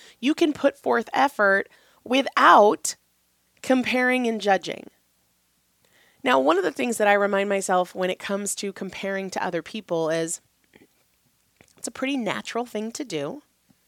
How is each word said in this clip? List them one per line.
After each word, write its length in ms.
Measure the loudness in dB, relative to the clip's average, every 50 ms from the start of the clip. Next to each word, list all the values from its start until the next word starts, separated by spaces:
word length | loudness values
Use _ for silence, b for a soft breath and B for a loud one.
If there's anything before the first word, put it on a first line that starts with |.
| B B B B
you 140 | -2 0 2
can 200 | 2 2 0 2
put 240 | 2 0 0 0 0
forth 320 | 0 0 0 0 0 -2
effort 560 | 0 2 2 2 2 2 2 4 4 2 0 b b b b b b b
without 960 | -4 0 0 0 0 0 2 4 6 8 8 8 8 6 4 2 -4 -8 -8 -10 _ _ _ _ _ _ _ _ _ _ _ _
comparing 640 | -2 0 0 0 0 0 -2 0 0 2 0 0 0
and 140 | -2 -2 -2
judging. 480 | 0 0 0 0 0 -6 -12 -12 -14 -20 -20 _ _ _ _ _ _ _ _ _ _ _ _ _ _ _ _ b b b b b b b b b 0
Now, 140 | 2 2 4
one 180 | 4 4 2
of 60 | 2
the 80 | 0 -2
things 280 | -2 -4 -4 -4 -2 0
that 100 | 2 2
I 60 | 4
remind 340 | 2 2 0 0 -2 0 0
myself 480 | -2 -2 -2 0 0 0 0 -2 -4
when 120 | -4 -4 -4
it 120 | -4 -6
comes 340 | -6 -6 -6 -6 -6 -6 -8
to 180 | -6 -8 -8
comparing 560 | -8 -8 -10 -12 -10 -8 -8 -6 -6 -6 -8 -8
to 140 | -6 -6 -4
other 160 | -4 -4 -4
people 480 | -6 -8 -12 -12 -8 -4 -4 -2 -2 0
is 320 | -2 -2 -4 -4 -8 -10 _ _ _ _ _ _ _ _ _ _ _ _ _ _ _ _ _ _ _ _ _ _ _ _ _ _ _
it's 120 | _ -16 -14
a 20 |
pretty 260 | -10 -8 -6 -4 -4
natural 480 | -4 -4 -4 -6 -6 -8 -8 -8 -8 -8
thing 280 | -6 -8 -8 -8 -8
to 120 | -8 -10 -10
do, 380 | -8 -8 -8 -8 -8 -10 -12 -18 _ _ _ _ _ _ _ _